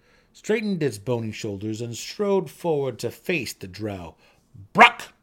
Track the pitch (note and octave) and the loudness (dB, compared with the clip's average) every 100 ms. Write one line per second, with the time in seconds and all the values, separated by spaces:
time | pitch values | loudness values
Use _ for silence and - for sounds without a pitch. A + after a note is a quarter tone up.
0 | _ _ _ - - A3 G#3+ F#3 D3 G#2 | _ _ _ -20 -2 -2 0 0 -2 -2
1 | G2 A#2+ A2+ G#2 A2+ G2 G#2+ A2 A#2+ A2+ | -2 -2 -2 -6 -6 -4 -4 -4 -6 -8
2 | - - G#3 G3 D#3 - F3 D3+ C3+ A2 | -12 -4 2 2 0 -6 0 0 0 -2
3 | A#2 - - F3 G#2+ - G2 F#2 G#2+ G2 | -6 -6 -4 -2 -2 -10 -14 -8 -6 -6
4 | E2 - _ _ _ - G2 - A#3+ - | -10 -18 _ _ _ -20 -4 8 8 8
5 | - _ | -12 _